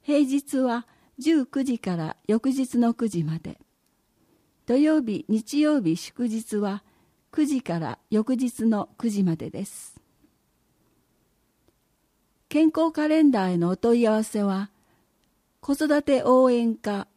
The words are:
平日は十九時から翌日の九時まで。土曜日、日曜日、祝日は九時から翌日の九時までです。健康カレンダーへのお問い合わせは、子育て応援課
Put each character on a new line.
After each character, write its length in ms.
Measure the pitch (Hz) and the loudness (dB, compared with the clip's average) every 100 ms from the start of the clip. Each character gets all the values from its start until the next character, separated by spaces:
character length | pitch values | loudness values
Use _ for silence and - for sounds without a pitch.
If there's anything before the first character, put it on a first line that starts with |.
平 200 | - 285 | 0 2
日 380 | 269 277 - 269 | 2 0 -2 -2
は 280 | 254 240 - _ _ - | 0 -2 -8 _ _ -6
十 280 | 262 320 254 | 2 2 2
九 180 | 269 | -2
時 160 | 269 233 | -2 -2
か 160 | - 175 | -4 -4
ら 200 | 156 - - | -6 -8 -2
翌 240 | 220 269 | 0 0
日 260 | 269 254 240 | -2 -2 2
の 160 | 233 | 2
九 140 | 226 233 | 2 -2
時 160 | 175 | -2
ま 160 | 156 160 | -4 -4
で。 180 | - - _ _ _ _ _ _ _ _ _ _ | -8 -18 _ _ _ _ _ _ _ _ _ _
土 120 | - 247 | -2 2
曜 260 | 302 311 | 4 2
日、 220 | 233 202 - | 0 -6 -2
日 300 | 220 - 285 | -4 -2 0
曜 240 | 302 294 | 2 2
日、 140 | 180 170 | 0 -2
祝 320 | - - 240 | -6 -6 -4
日 280 | 220 220 214 | -4 -6 -4
は 280 | 208 202 _ _ _ _ _ | -4 -6 _ _ _ _ _
九 120 | - | -2
時 180 | 294 269 | 0 0
か 180 | - 170 | -2 -6
ら 180 | 151 117 _ | -6 -10 _
翌 260 | 214 220 254 | -2 0 -2
日 300 | 254 - 220 | -2 0 0
の 220 | 214 - _ | 0 -4 _
九 140 | 233 | -4
時 140 | 202 | 0
ま 100 | 185 | 0
で 160 | 165 - | 0 -6
で 140 | - | -10
す。 360 | 196 - - - _ _ _ _ _ _ _ _ _ _ _ _ _ _ _ _ _ _ _ _ _ _ _ _ _ | -12 -14 -20 -20 _ _ _ _ _ _ _ _ _ _ _ _ _ _ _ _ _ _ _ _ _ _ _ _ _
健 220 | 294 311 | 2 2
康 200 | 320 330 | 2 -2
カ 160 | 311 302 | 0 0
レ 160 | 311 | 4
ン 80 | 294 | 4
ダ 160 | 240 185 | 4 0
ー 60 | |
へ 20 | 175 | 0
の 120 | 170 | 0
お 60 | 185 | 0
問 240 | 233 240 | 2 2
い 60 | 226 | 2
合 60 | |
わ 100 | 214 | 0
せ 220 | 220 220 | -2 -4
は、 260 | 202 190 202 _ _ _ _ _ _ _ _ _ | -2 -4 -8 _ _ _ _ _ _ _ _ _
子 120 | - | -6
育 280 | 277 302 294 | -2 2 2
て 220 | 294 262 | 2 0
応 300 | 247 254 254 | 4 4 4
援 240 | 240 233 220 | 2 0 -2
課 320 | - 202 196 | -6 -6 -8